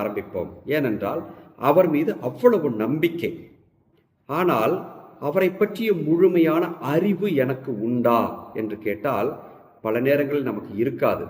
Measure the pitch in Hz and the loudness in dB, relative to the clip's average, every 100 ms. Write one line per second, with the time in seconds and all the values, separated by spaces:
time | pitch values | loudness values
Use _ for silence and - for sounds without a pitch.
0 | 104 104 - 95 80 - - 151 135 101 | -4 -6 -6 -8 -8 -10 -4 -2 0 -2
1 | 101 156 - - - - 131 165 175 147 | -4 -4 -8 -18 -20 -2 4 4 4 2
2 | - - 123 - 247 208 143 110 110 156 | 0 -4 -6 2 4 4 0 -2 0 0
3 | 170 - 98 - - _ _ _ _ _ | 0 -2 -6 -8 -16 _ _ _ _ _
4 | _ _ - 151 180 123 113 185 - - | _ _ -6 0 2 2 2 0 -6 -18
5 | - - 139 175 185 185 208 - 226 180 | -20 -8 -2 2 0 2 -2 0 0 0
6 | 151 170 185 175 160 160 175 - 131 156 | 2 4 6 6 4 4 -2 -4 0 2
7 | 202 180 202 147 127 131 - 107 113 123 | 2 0 0 2 0 -2 -6 -4 -2 2
8 | 120 117 104 - - - 110 104 107 101 | 4 4 2 -6 -10 -8 -6 -4 -6 -4
9 | 143 107 123 - - - - _ 110 117 | -2 -2 -2 -4 -16 -20 -20 _ -4 0
10 | 131 143 143 147 123 104 - 101 127 - | 2 2 2 -2 -2 -6 -8 -2 -2 0
11 | 127 92 | -2 -2